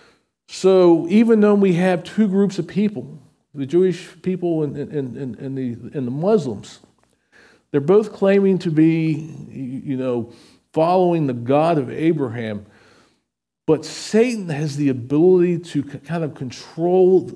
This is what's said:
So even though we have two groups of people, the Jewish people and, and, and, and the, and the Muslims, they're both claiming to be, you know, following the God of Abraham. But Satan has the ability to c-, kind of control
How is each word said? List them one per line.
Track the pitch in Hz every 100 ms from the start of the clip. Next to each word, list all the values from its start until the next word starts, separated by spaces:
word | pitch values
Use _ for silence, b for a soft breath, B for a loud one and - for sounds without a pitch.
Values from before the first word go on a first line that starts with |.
| b b b _ _
So | - 190 185 175 170 165
even | 214 233 220
though | 208
we | 202 196
have | 170 180 180
two | - - 214
groups | 196 196 175
of | 160
people, | 190 208 196 - - _ _ _
the | 139 135
Jewish | 170 185 175 - -
people | 185 185 175 160
and, | 143 139
and, | 131 151 131 123
and, | 131 -
and | 135 135
the, | 127 113 117 151
and | 120
the |
Muslims, | 139 185 220 139 101 - - _ _ _ b b b b b _
they're | 147
both | 143 208 214
claiming | - 196 196 196 185
to | 175
be, | 156 160 160 160 147 156 135 -
you | 127 127 123 151 131
know, | 131 120 107 B B B _
following | 156 165 185 175 170 139
the |
God | 123 120 143 165 156
of | 117
Abraham. | - 160 160 127 117 110 104 98 b b b b b _ _ _ _ -
But | 151
Satan | - - - 214 247 220 175
has | 147 156 139
the | 143
ability | 120 117 147 185 185 180 170
to | 175 147
c-, | - 120
kind | - 170
of | 151
control | - 131 - - 160 175 185 185 185 -